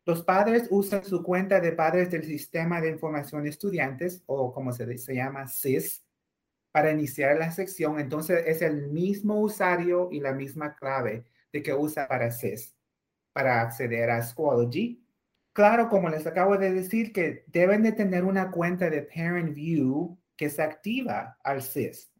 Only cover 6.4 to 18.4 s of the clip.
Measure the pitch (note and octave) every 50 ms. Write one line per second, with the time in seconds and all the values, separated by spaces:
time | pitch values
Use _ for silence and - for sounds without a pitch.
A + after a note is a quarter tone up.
6.4 | _ _ _ _ _ _ - D#3 D3+ D#3 D#3 D3+ D3 B2+ - D3 C#3 C#3 D3 D#3+
7.4 | D#3+ E3 E3 G3 F#3+ - - - D#3 D3+ D3+ D3+ C3+ B2+ D3+ D#3 D#3+ - F3+ E3+
8.4 | E3 D#3 D#3+ D#3+ E3+ D#3 D3+ D3 C#3+ C#3+ D3 E3 F3+ G3 G3 - - G#3 G#3+ G#3
9.4 | G#3+ G#3 G#3 - F#3+ F3+ F3 F3 E3+ F3 F3 F3+ F3+ - - C#3+ C#3 C3+ C3+ C#3
10.4 | C#3 C3+ B2 D#3 D3+ D3 - - C#3 C3+ C3+ C3 A#2+ G#2+ G#2+ A#2 - _ _ _
11.4 | _ _ - D3 D3+ D3+ C3+ C#3+ D3+ D3+ - D3+ C#3 - C3+ B2 A#2 A#2 - -
12.4 | B2+ G2 G#2 A2+ - - _ _ _ _ _ _ _ _ _ _ _ _ - C#3
13.4 | C3+ B2+ A#2+ A#2 A#2 A#2+ - - C3 A2+ A#2 A#2 A#2 A#2+ A#2+ A#2 A#2+ - - -
14.4 | D#3 C#3+ B2+ A#2+ A#2+ B2 A#2+ F3 A#3 A#3+ - - _ _ _ _ _ _ _ _
15.4 | _ _ - - G#3 G#3 A#3 A#3 A3+ A#3 G#3+ F#3+ F3 E3 D#3 D#3 D#3 E3 D#3+ F#3
16.4 | F#3 G3 G3+ G3 G3 F#3+ F#3 F#3 F3+ F#3 A3 A3+ A#3 A3+ - G3 E3 D3+ C#3+ -
17.4 | _ - - E3+ F3+ F#3+ G#3 G#3+ A3 A3 G#3+ - G#3 F#3+ F3+ F3 F#3 F#3+ F#3+ F#3+